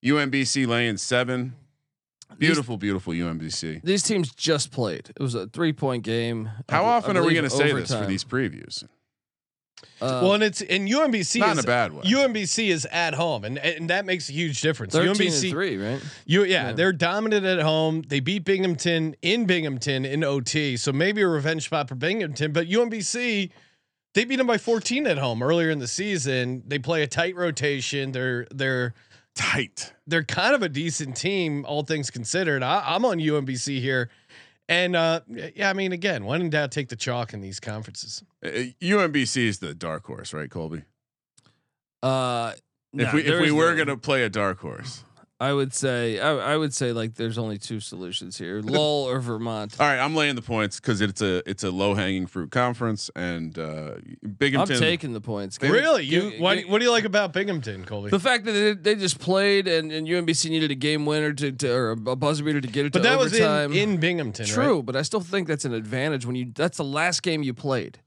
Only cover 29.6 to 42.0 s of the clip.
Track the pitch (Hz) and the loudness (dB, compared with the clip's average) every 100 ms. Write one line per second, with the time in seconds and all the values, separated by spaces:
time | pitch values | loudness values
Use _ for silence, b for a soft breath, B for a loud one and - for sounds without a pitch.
29.6 | 120 - - - - 165 143 - 202 277 | -2 -6 -14 -14 -2 0 0 0 2 4
30.6 | 185 135 165 139 143 123 185 196 165 143 | 2 -2 -4 -4 -6 -4 -2 0 0 -2
31.6 | 139 147 147 156 131 123 113 180 180 139 | -4 -4 -2 -4 -4 -8 -4 -2 0 0
32.6 | 127 185 135 175 247 175 156 151 135 123 | 2 0 2 0 2 2 0 0 -2 -4
33.6 | 143 135 127 131 120 B B B B B | -4 -4 0 0 -2 B B B B B
34.6 | - 170 180 180 165 165 - 220 156 - | -2 0 2 2 2 0 -4 -12 -12 -2
35.6 | 196 196 190 180 196 147 101 156 175 151 | -2 0 -2 -2 -2 -2 -2 -2 0 0
36.6 | 143 151 131 113 - 123 113 104 98 95 | 0 -4 -6 -6 -4 -4 -4 -8 -12 -10
37.6 | - 107 107 - - - - _ - 107 | -8 -10 -10 -14 -12 -14 -16 _ -8 -6
38.6 | 127 123 175 208 180 147 123 131 113 95 | -6 -4 2 2 4 2 0 2 0 0
39.6 | 85 78 85 80 - 60 - 76 73 87 | -6 -6 -6 -6 -8 -12 -10 -10 -8 -8
40.6 | 80 80 71 _ _ _ _ _ _ _ | -8 -8 -14 _ _ _ _ _ _ _
41.6 | _ _ _ _ | _ _ _ _